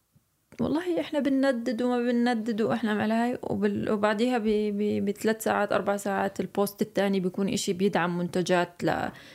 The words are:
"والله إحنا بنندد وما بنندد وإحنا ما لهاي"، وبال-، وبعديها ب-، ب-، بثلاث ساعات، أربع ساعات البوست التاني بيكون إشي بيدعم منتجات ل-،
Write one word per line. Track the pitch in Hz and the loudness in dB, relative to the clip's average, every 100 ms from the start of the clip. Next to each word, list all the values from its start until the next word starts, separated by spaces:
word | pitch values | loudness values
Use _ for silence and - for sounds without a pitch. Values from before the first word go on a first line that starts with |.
| _ _ _ _ _ - | _ _ _ _ _ -4
"والله | - 294 359 330 | -2 0 0 -2
إحنا | 294 302 | -2 -2
بنندد | 269 269 277 240 233 233 | 0 2 2 0 -2 -2
وما | 247 247 | 0 0
بنندد | 240 240 240 233 220 208 | 2 2 2 0 -2 0
وإحنا | 226 226 214 | 0 0 0
ما | 208 214 | 0 0
لهاي"، | 226 240 254 | 0 0 -2
وبال-، | - 202 208 202 - | -4 -2 0 0 -2
وبعديها | 214 214 214 247 247 | 0 0 2 0 2
ب-، | 214 | 2
ب-، | 208 208 202 208 214 | 2 0 0 0 0
بثلاث | 202 202 220 220 | -2 0 0 0
ساعات، | 208 202 202 | 0 0 2
أربع | 208 196 202 | 2 2 -2
ساعات | 202 196 196 - | 0 0 0 -2
البوست | 190 - 202 - | -4 0 -2 -2
التاني | 208 - 196 196 | -2 0 2 2
بيكون | 180 180 196 | 0 -2 -2
إشي | - - | 0 -2
بيدعم | 180 196 190 175 175 | 0 2 2 0 -2
منتجات | 175 180 180 180 175 - | -2 0 2 2 0 -2
ل-، | 160 - - - - | -2 0 -2 -8 -18